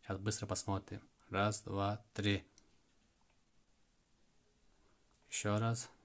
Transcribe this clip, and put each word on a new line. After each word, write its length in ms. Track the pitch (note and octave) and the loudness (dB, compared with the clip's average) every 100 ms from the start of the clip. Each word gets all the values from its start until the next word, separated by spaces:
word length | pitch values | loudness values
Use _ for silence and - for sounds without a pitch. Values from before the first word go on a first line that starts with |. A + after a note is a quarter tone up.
| - | -6
Щас 120 | F#2+ | -4
быстро 280 | G2+ - G#2 | 0 -2 0
посмотрим. 540 | F#2 - G2 - G#2 - _ - | -2 0 -2 -2 -12 -12 _ -4
Раз, 320 | G2 G#2 G#2 | 2 2 2
два, 420 | - G2 G2 G#2+ - | -4 0 0 -2 -8
три. 320 | - G#2 G2 - - _ _ _ _ _ _ _ _ _ _ _ _ _ _ _ _ _ _ _ _ _ _ - _ _ - - | -2 2 2 0 -20 _ _ _ _ _ _ _ _ _ _ _ _ _ _ _ _ _ _ _ _ _ _ -20 _ _ -20 -8
Ещё 300 | - G#2 G#2 | -4 2 2
раз. 320 | A#2 A#2 - - | 2 0 -4 -12